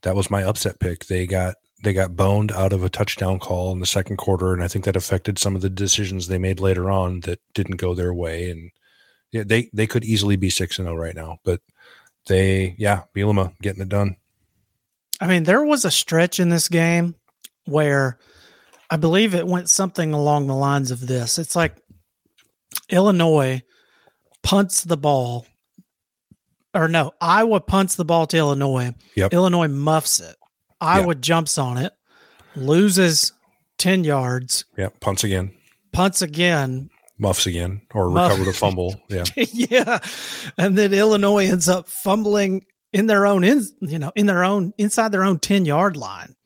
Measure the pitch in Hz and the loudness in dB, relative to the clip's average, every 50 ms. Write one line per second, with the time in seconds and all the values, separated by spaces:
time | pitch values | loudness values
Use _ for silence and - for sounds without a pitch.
0 | - 92 92 98 95 - 101 101 95 92 - - - 101 - _ - 92 85 - | -2 -2 0 0 0 0 0 -2 0 -2 -2 -2 -4 -6 -4 _ -4 -4 -4 -6
1 | - - 95 92 92 90 98 92 92 92 92 _ _ _ _ _ - 107 98 95 | -6 -6 -4 -4 -2 -2 -2 -2 -2 -4 -6 _ _ _ _ _ -2 -2 0 0
2 | 95 92 87 85 98 95 101 104 104 107 104 92 95 98 101 95 90 92 - - | 0 -2 0 0 2 2 2 2 0 -2 -2 0 0 0 0 0 -2 -2 -2 -2
3 | 107 - - - 98 92 95 95 - - 92 90 90 92 92 92 90 - - 98 | -4 -4 -4 -4 -2 -2 -2 -4 -4 -6 -4 -4 -4 -4 -4 -4 -4 -2 -2 -2
4 | 92 - 104 92 - - 98 87 90 92 92 90 87 85 - 107 95 101 95 95 | -4 -4 -6 -6 -2 -2 0 0 0 0 0 0 -2 -4 -4 -4 -4 -2 -2 -2
5 | 87 - - 92 - - 101 - - 101 98 95 90 98 95 90 101 95 - - | -2 -2 -4 -2 -2 -4 -4 -2 -2 -2 -2 -2 -2 -4 -4 -2 -2 -2 0 -2
6 | 104 92 95 95 87 90 95 92 90 95 95 90 98 98 95 90 90 95 98 95 | -2 -4 -6 -8 -6 -4 -4 -2 0 -2 -2 0 0 0 0 0 0 0 0 0
7 | 92 90 92 90 85 - 87 - _ _ _ - 98 90 92 87 - 90 90 87 | 0 -2 -4 -6 -6 -8 -8 -8 _ _ _ -6 -4 -4 -4 -4 -4 -4 -2 -2
8 | 90 90 90 87 87 82 82 82 87 90 85 82 82 90 _ _ _ _ _ _ | -2 -4 -4 -4 -6 -6 -6 -6 -6 -8 -8 -10 -14 -20 _ _ _ _ _ _
9 | _ _ _ _ _ _ - 113 104 101 113 113 120 - - 104 110 110 - 120 | _ _ _ _ _ _ -8 -8 -2 2 0 0 0 -2 -2 -2 -2 0 0 -2
10 | 110 110 113 104 101 101 101 92 95 92 - - 95 87 - - 95 85 82 82 | 0 0 0 0 2 2 0 2 0 0 -2 -2 -4 -4 -4 -6 -6 -6 -6 -6
11 | 82 82 80 82 80 80 82 85 _ - 90 - _ _ _ _ _ - - _ | -8 -8 -10 -12 -14 -14 -14 -8 _ -4 -4 -4 _ _ _ _ _ -20 -20 _
12 | _ _ _ _ _ - 98 95 95 95 95 95 95 92 90 - 107 101 101 98 | _ _ _ _ _ 0 2 4 4 4 2 0 0 -2 -4 -2 0 0 0 0
13 | - _ _ 101 101 104 104 98 95 90 - _ - 104 95 95 98 92 101 101 | -2 _ _ -2 0 2 2 2 0 -2 -6 _ -8 -8 -6 -6 -8 -4 -2 -2
14 | 101 98 92 _ _ _ _ _ _ _ _ _ _ _ _ _ _ _ _ _ | -2 -2 -4 _ _ _ _ _ _ _ _ _ _ _ _ _ _ _ _ _
15 | _ _ - - 196 175 185 175 160 160 190 247 302 302 302 269 - 185 - - | _ _ -10 -6 0 2 2 2 4 4 2 2 4 2 2 2 2 0 0 -2
16 | - - 165 160 170 180 - - 180 175 170 165 156 - 175 165 165 170 170 170 | -2 0 2 2 2 2 2 0 2 2 2 2 0 0 0 2 2 2 2 2
17 | 170 170 165 _ _ _ _ _ _ - _ _ _ - 143 151 151 147 143 139 | 0 -2 -4 _ _ _ _ _ _ -20 _ _ _ -2 0 2 2 2 2 2
18 | 135 131 120 _ _ _ _ _ _ _ _ _ _ _ _ _ _ _ 165 160 | 2 0 -2 _ _ _ _ _ _ _ _ _ _ _ _ _ _ _ -4 0
19 | 151 165 165 190 220 220 185 175 165 180 180 180 180 170 - - 190 185 - - | 0 2 2 4 2 2 0 -2 -2 0 -2 -2 0 0 0 0 0 -2 -2 -2
20 | 170 156 151 147 147 147 147 147 143 139 135 135 139 139 139 143 135 123 127 120 | -2 -2 0 0 2 2 2 2 2 0 -2 0 0 0 0 0 0 -2 -6 -8
21 | 127 123 127 127 117 117 - - 165 - - 175 165 151 - _ _ _ - _ | -4 -4 -4 -4 -2 -2 -4 -4 -4 -4 -2 0 0 0 -2 _ _ _ -20 _
22 | _ _ _ _ _ _ _ _ _ _ _ _ _ _ - - _ _ - 180 | _ _ _ _ _ _ _ _ _ _ _ _ _ _ -12 -12 _ _ 2 2
23 | 190 208 196 175 165 165 160 151 135 131 131 131 - _ _ _ _ _ _ _ | 4 4 4 4 4 4 4 2 2 0 -2 -4 -8 _ _ _ _ _ _ _
24 | _ _ _ _ _ _ _ _ _ - - 196 202 185 - - - 165 170 147 | _ _ _ _ _ _ _ _ _ 0 2 2 2 2 0 -4 -2 -2 -4 0
25 | 139 147 143 135 127 120 117 120 120 _ _ _ _ _ _ - _ _ _ _ | 2 2 2 2 0 -2 -4 -6 -8 _ _ _ _ _ _ -20 _ _ _ _
26 | _ _ _ _ _ _ - _ _ _ _ _ _ _ _ 190 160 160 165 165 | _ _ _ _ _ _ -20 _ _ _ _ _ _ _ _ 0 2 2 2 2
27 | 147 143 - _ 175 165 175 208 226 233 214 196 - - 185 196 196 185 - - | 0 0 -2 _ 0 2 4 4 4 4 2 0 0 2 2 2 2 2 0 -4
28 | 175 151 170 165 165 156 - 160 156 147 143 139 139 135 131 127 123 123 120 - | 0 2 2 2 2 2 2 2 2 2 2 0 0 0 0 0 -2 -4 -6 -10
29 | _ _ _ - 92 98 - 175 185 185 175 175 170 151 139 139 143 151 156 160 | _ _ _ 0 0 2 4 4 4 4 4 2 0 0 0 -2 0 2 2 2
30 | 151 - - - - 82 - _ _ _ _ _ _ _ _ _ - 160 175 196 | 2 0 -4 -4 -4 -8 -20 _ _ _ _ _ _ _ _ _ 0 2 4 4
31 | 190 175 170 135 123 156 170 165 165 147 - - 139 127 123 123 135 190 _ _ | 4 2 0 -2 0 0 2 2 2 -2 -2 -2 -2 -2 -2 -4 -4 -4 _ _
32 | _ _ _ _ _ _ _ _ - _ _ - 131 131 151 170 202 208 180 185 | _ _ _ _ _ _ _ _ -20 _ _ -8 0 2 4 4 4 4 4 4
33 | 190 175 156 151 - - _ _ _ _ _ _ _ _ _ _ - 185 190 190 | 4 4 4 2 0 -2 _ _ _ _ _ _ _ _ _ _ 0 2 2 2
34 | 175 151 143 139 131 123 123 127 127 123 - - - _ _ - 95 95 _ _ | 2 0 0 0 0 0 -2 -4 -4 -4 -6 -6 -6 _ _ -6 -6 -6 _ _
35 | - - 98 95 - 104 98 92 90 95 - _ _ _ _ _ _ _ - - | -4 -4 -2 0 -2 0 0 -2 -2 -4 -10 _ _ _ _ _ _ _ -2 0
36 | 180 196 180 - 190 160 147 160 175 180 170 151 139 131 127 127 139 - _ _ | 0 0 0 -2 -4 -4 -2 0 0 2 2 2 0 -2 -4 -6 -8 -12 _ _
37 | _ _ _ _ 104 98 90 - - 95 87 87 87 87 95 104 _ _ - 107 | _ _ _ _ 0 0 0 0 -2 -2 -2 -4 -4 -4 -6 -8 _ _ -4 -2
38 | 92 90 87 170 180 180 101 95 95 95 92 - - 101 92 92 90 90 95 101 | 0 2 2 4 4 4 2 2 0 -2 -2 0 0 0 0 0 -4 -6 -6 -10
39 | _ _ 104 92 85 87 - - 240 - - 233 240 - 233 247 - 220 240 202 | _ _ -8 -6 -6 -6 -2 -4 -4 -4 -2 -4 -4 0 2 0 2 2 -2 -4
40 | - - - - - - - - - 170 - - 175 202 190 196 214 202 196 196 | -4 -8 -14 -12 -14 -14 -14 -12 -14 -14 -4 -2 0 2 2 2 2 2 2 2
41 | 208 220 214 202 202 202 208 208 196 190 185 185 160 170 180 185 170 - - - | 4 4 4 4 4 4 4 4 2 2 0 0 2 2 0 0 -2 -10 -14 -6
42 | - 196 190 220 214 208 208 208 202 196 190 190 - _ _ _ _ _ - 196 | -2 0 0 0 2 0 0 2 0 0 -2 -4 -6 _ _ _ _ _ -2 0
43 | 208 220 214 202 202 202 202 190 180 196 269 294 220 190 - _ - 151 151 165 | 2 4 4 4 4 4 4 4 4 4 4 4 2 -2 -10 _ -8 -8 -6 -6
44 | 147 139 - 214 208 202 190 175 180 185 202 208 185 175 208 - 208 208 - - | -6 -6 -2 0 2 2 4 4 2 2 2 0 -2 -4 -2 -2 -2 -2 0 0
45 | 226 220 202 190 190 196 190 160 - - 196 202 185 156 143 156 185 202 175 151 | 0 0 2 0 2 2 2 0 0 0 0 0 2 2 2 2 2 0 0 -4
46 | 117 95 95 90 - - - _ _ | -10 -12 -12 -14 -16 -18 -20 _ _